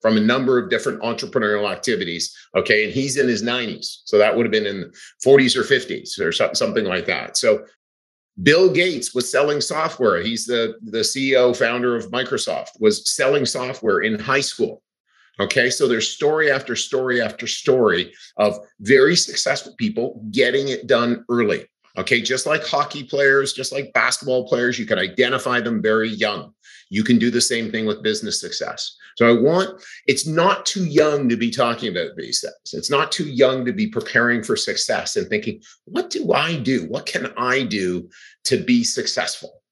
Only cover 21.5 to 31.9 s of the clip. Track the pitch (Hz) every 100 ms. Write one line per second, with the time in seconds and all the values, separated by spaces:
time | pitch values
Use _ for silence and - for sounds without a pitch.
21.5 | 80 - _ _ - 95 120 110 131 -
22.5 | 156 - 147 143 147 135 139 143 135 135
23.5 | - 131 139 135 - 117 - - 127 120
24.5 | 123 123 117 110 123 95 82 123 131 127
25.5 | 123 117 113 107 110 110 104 107 101 -
26.5 | _ - - _ 98 110 120 117 120 120
27.5 | 120 110 113 110 104 107 104 107 - 85
28.5 | - - - - - - - 117 117 127
29.5 | 175 185 - - - - 135 160 160 175
30.5 | 196 - 202 175 147 151 147 131 117 120
31.5 | 117 120 117 113